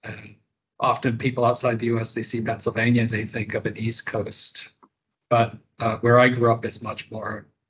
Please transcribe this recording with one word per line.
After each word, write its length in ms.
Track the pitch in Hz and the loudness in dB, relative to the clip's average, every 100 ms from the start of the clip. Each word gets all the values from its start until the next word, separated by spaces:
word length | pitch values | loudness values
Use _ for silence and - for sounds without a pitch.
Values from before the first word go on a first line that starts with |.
And 320 | 113 107 107 - _ _ _ - | -16 -16 -18 -20 _ _ _ -2
often 380 | 131 120 135 113 | 0 0 0 0
people 280 | 135 127 120 | -2 2 2
outside 340 | 123 127 117 | 2 0 0
the 60 | 117 | 0
U 140 | 117 | 0
S, 140 | 117 | -2
they 100 | - | -6
see 180 | 110 117 | -6 -4
Pennsylvania 640 | 110 113 - 110 117 120 | -4 -4 -4 0 4 4
and 80 | 113 | 2
they 140 | 113 113 | 0 -4
think 280 | 117 104 | -6 -6
of 120 | 113 110 | -4 -6
an 120 | 104 | -6
East 280 | 113 113 - | -6 -6 -4
Coast. 680 | 113 98 - - - - _ _ _ _ _ - | -6 -6 -8 -12 -12 -16 _ _ _ _ _ 0
But, 260 | 120 117 - _ - | 2 2 -2 _ -6
uh, 180 | 117 104 | -4 0
where 220 | 120 120 | 6 8
I 100 | 127 | 8
grew 220 | 120 117 | 6 2
up 140 | 113 117 | 2 -2
is 160 | - | -8
much 280 | 110 104 - | -10 -12 -12
more 360 | 110 98 107 - _ _ | -10 -10 -10 -14 _ _